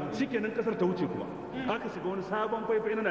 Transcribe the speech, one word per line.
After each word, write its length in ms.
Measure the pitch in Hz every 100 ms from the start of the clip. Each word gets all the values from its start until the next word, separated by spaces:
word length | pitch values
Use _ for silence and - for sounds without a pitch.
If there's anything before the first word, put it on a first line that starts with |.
| 143
Shikenan 400 | 214 269 233 214
kasar 200 | 226 220
ta 120 | 202 185
wuce 180 | 180 143
kuma. 200 | - - - - 254 254
Aka 200 | - 233
shiga 180 | 190 175
wani 140 | 190
sabon 420 | 185 214 214 226
faifai 300 | 226 220 208 220
na 60 | 214